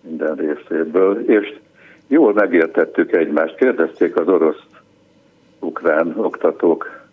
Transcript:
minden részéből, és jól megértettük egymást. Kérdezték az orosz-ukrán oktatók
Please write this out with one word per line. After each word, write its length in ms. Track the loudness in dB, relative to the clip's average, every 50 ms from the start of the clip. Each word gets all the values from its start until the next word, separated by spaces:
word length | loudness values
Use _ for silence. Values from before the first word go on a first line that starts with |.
minden 340 | _ -12 -8 -6 -4 -4 -4
részéből, 840 | -4 -4 -4 -4 -6 -8 -6 -4 -4 -4 0 2 2 2 2 2 0 0
és 280 | 2 2 2 2 -2 -12 -18 _ _ _ _ -20 -20 -20 _ _
jól 260 | _ 2 4 4 4
megértettük 800 | 4 2 0 2 2 2 2 2 0 -2 -2 0 0 -2 -2 0
egymást. 440 | 2 0 0 0 0 -2 -2 -2 -2
Kérdezték 600 | 0 0 0 2 0 -2 -4 0 -2 -2 0 0
az 120 | -2 0 2
orosz-ukrán 1900 | 2 2 2 0 -2 -4 -14 _ _ -20 _ _ _ _ _ _ _ _ _ _ _ _ _ _ _ _ -10 -10 -10 -4 -2 0 0 0 0 -2 -2
oktatók 920 | -4 -4 -4 -4 -2 -2 -2 -2 2 0 0 0 0 -4 -14 -16 -20 -20 _